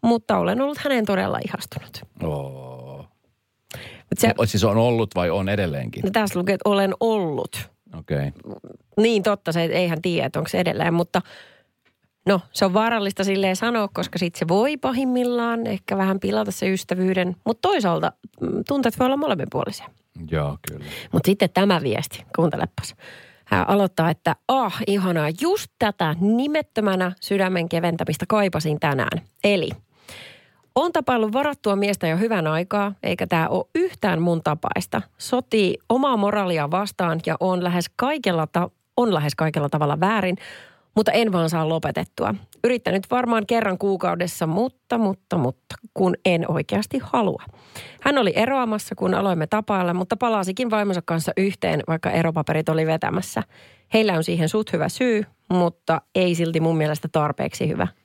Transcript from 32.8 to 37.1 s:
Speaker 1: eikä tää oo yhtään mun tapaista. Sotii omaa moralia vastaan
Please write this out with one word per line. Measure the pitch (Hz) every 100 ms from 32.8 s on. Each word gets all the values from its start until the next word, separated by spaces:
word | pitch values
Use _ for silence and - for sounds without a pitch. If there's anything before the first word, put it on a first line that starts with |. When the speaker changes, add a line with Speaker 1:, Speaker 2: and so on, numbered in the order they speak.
| 202 196
Speaker 1:
eikä | - 175 -
tää | 170 160
oo | 185 - 320
yhtään | 359 - 202 165
mun | 170 165
tapaista. | 156 151 - - - - - _
Sotii | - 247 247 220 185 - _
omaa | 247 277 233
moralia | 202 208 190 165 143
vastaan | 180 202 - 175